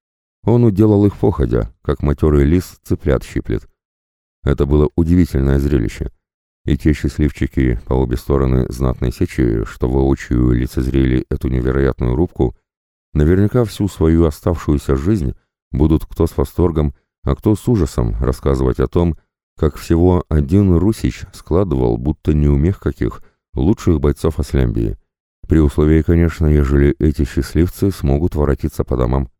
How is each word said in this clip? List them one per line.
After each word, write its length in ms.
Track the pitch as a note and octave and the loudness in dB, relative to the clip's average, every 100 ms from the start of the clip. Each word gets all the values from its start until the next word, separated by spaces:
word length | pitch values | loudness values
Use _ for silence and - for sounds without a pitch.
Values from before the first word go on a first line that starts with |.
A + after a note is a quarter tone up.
| _ _ _ _ | _ _ _ _
Он 200 | - A#2+ | 0 2
уделал 420 | A#2 F#2+ G#2+ G2+ G#2 | 2 4 4 4 2
их 120 | - | 2
походя, 560 | A2+ E2 B1+ A#1+ A1 _ | -2 0 -2 -2 -4 _
как 200 | - C#2+ | -6 -2
матёрый 440 | D2 C#2+ D#2+ D2 C#2+ | -2 0 2 4 4
лис 340 | F2 - - | 2 -2 -10
цыплят 400 | - F2+ D#2 B1+ | -8 -4 -2 -2
щиплет. 440 | - - - G#1+ - _ _ _ _ _ _ _ | -4 -8 -6 -8 -10 _ _ _ _ _ _ _
Это 220 | - C2+ C#2+ | -2 0 2
было 240 | D2 D2 - | 2 2 2
удивительное 640 | E2+ F2+ E2 C2+ C2+ C#2 | 2 2 2 0 0 0
зрелище. 520 | C#2 C#2 G#1+ - - - _ _ _ _ - | 0 0 -2 -6 -12 -12 _ _ _ _ -4
И 120 | D2+ | 0
те 160 | E2 | 0
счастливчики 880 | D2 C#2 - D2 - - C#2+ B1+ A#1 - | 0 -2 -2 -2 -2 -4 -2 -2 -2 -2
по 80 | |
обе 240 | C2 C2 B1 | -2 -2 -4
стороны 480 | - C#2 C2 B1+ - | -2 0 2 0 -2
знатной 420 | A#1+ C2 A#1+ B1+ | -2 -4 -2 -4
сечи, 540 | - - - B1 A1 G#1+ | -4 -4 -2 -2 -2 -6
что 240 | - B1 | -6 -2
воочию 640 | C2+ C2+ C2+ - B1 B1 | 0 0 -2 -2 0 2
лицезрели 760 | A#1+ B1 - B1+ C2 C2 B1+ - | 0 -2 -4 -2 0 0 -2 -4
эту 200 | C2+ C2+ | -6 -4
невероятную 680 | B1+ B1 C2+ C2+ - B1 B1+ | -2 -2 0 0 -2 -2 -2
рубку, 400 | F2 - B1 - _ _ _ _ _ | -2 -2 -4 -4 _ _ _ _ _
наверняка 520 | D2+ D2 F#2 G#2 B2 A2+ | 0 2 2 2 0 -2
всю 220 | - G2+ | -2 -4
свою 380 | - D#2+ E2 E2 | 0 2 4 2
оставшуюся 680 | - - E2+ - C#2+ - C2+ | 0 -4 -4 -2 -2 0 -2
жизнь 400 | D#2 G#2+ C2 - _ _ _ | 0 -2 -4 -8 _ _ _
будут 340 | C2 D2+ D#2 - | 0 2 0 -2
кто 200 | - E2+ | -4 -4
с 100 | - | -2
восторгом, 580 | C#2+ - F2 D2+ D2+ - _ _ | -4 -2 -2 0 -2 -4 _ _
а 120 | - C2+ | -4 -2
кто 200 | G#2 G#2+ | 0 -2
с 120 | - | 0
ужасом 480 | A2+ D2+ - A#1 G#1+ | 0 0 -2 -4 -2
рассказывать 600 | B1 C2 D2 C2+ C2 A#1+ | -4 -2 -2 0 0 0
о 80 | B1+ | -2
том, 280 | F2+ E2+ D#2+ _ _ _ - | 0 0 -2 _ _ _ -4
как 200 | D#2 - | -4 -2
всего 460 | - E2+ F2+ F2+ - | -2 2 4 2 0
один 460 | D#2 C#2 G2 G2 E2 | 0 2 2 4 2
русич 480 | F#2+ A2+ - - - | 2 -2 -4 -6 -12
складывал, 640 | - - E2+ G2 C2+ A#1+ A1+ | -14 -2 -2 0 0 0 -2
будто 360 | C2 D#2 - | -4 -4 -2
не 140 | D2+ D2 | 0 2
у 100 | C#2+ | 2
мех 220 | D#2+ F#2+ | 0 -2
каких, 420 | - - A#1+ - - _ _ | -6 -4 -6 -8 -18 _ _
лучших 460 | - D2 A2+ - D#2 | -2 0 0 0 2
бойцов 400 | C#2+ C#2+ E2+ D#2 | 0 0 -2 -2
Аслямбии, 580 | D2+ C#2 B1 A1 A1 G1+ _ _ _ _ - | -2 0 0 -2 -4 -6 _ _ _ _ 0
при 120 | D#2+ | 2
условии, 420 | D2 - D2+ D#2+ | 2 2 2 2
конечно, 460 | D#2 E2+ E2+ - D#2 | 2 2 2 0 2
ежели 480 | D2+ C2+ C#2+ C#2+ - | 2 2 2 2 2
эти 260 | D#2 D2 C#2 | 0 0 -4
счастливцы 640 | - C2+ D#2 F2+ - G2+ | -4 -4 0 -2 -2 -4
смогут 440 | F2+ C#2+ C#2+ F2+ D2+ | -2 -2 0 0 -2
воротиться 480 | C#2+ C#2 D2+ - | -2 -2 -4 -6
по 140 | - B1 | -4 -2
домам. 320 | B1 C2 C2 | -2 -2 -4